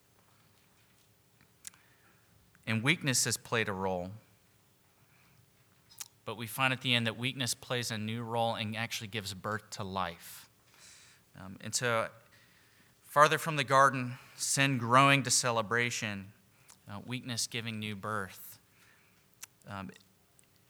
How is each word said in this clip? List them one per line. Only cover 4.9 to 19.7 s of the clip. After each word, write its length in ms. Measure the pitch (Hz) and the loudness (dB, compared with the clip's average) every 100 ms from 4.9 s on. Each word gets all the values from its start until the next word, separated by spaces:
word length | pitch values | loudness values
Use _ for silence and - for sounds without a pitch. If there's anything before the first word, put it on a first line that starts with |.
| _ _ _ _ _ _ _ _ _ _ - - _ | _ _ _ _ _ _ _ _ _ _ -20 -20 _
but 120 | - 107 | -12 -8
we 120 | 113 | -6
find 240 | - 131 | 0 2
at 80 | 127 | 2
the 160 | 131 120 | 2 2
end 100 | 113 | 2
that 100 | 107 | -2
weakness 380 | 123 131 120 | -4 -2 -4
plays 380 | - - 127 117 | -4 -4 -4 -2
a 40 | 110 | -4
new 280 | 107 113 | -4 -6
role 320 | 117 117 117 104 | -4 0 0 0
and 200 | 107 107 | -4 -4
actually 300 | 113 - 110 | -6 -6 -6
gives 260 | 110 95 | -6 -6
birth 360 | 95 104 107 - | -6 -4 -6 -6
to 140 | - | -10
life. 640 | 98 95 90 85 - - - _ _ - - - - - _ 92 | -6 -4 -4 -6 -16 -20 -20 _ _ -20 -20 -20 -20 -20 _ -18
Um, 160 | 95 98 | -16 -14
and 120 | 110 | -8
so, 360 | - 123 113 98 - - - - - - - - _ | -2 0 0 -2 -8 -20 -20 -20 -20 -20 -20 -20 _
farther 340 | - 143 151 156 | -2 6 6 6
from 160 | 165 | -2
the 80 | 151 | -2
garden, 560 | 135 135 135 131 123 127 - | 4 6 6 4 -4 -8 -14
sin 440 | - - - 139 131 | -8 -2 2 4 2
growing 440 | 117 127 139 139 | 6 8 8 6
to 80 | 123 | 4
celebration, 1000 | - 131 113 104 117 120 120 113 101 98 - _ _ - - - | 2 2 0 2 2 0 -2 -6 -6 -12 -18 _ _ -20 -20 -16
uh, 80 | 101 - | -14 -8
weakness 400 | 123 127 113 - | -8 -6 -4 -4
giving 320 | 120 117 110 | -4 -6 -6
new 160 | 107 | -6
birth. 640 | 104 104 107 92 - - - _ _ - - _ _ _ - - _ | -6 -6 -6 -6 -10 -18 -20 _ _ -20 -20 _ _ _ -20 -20 _
Um, 240 | - | -14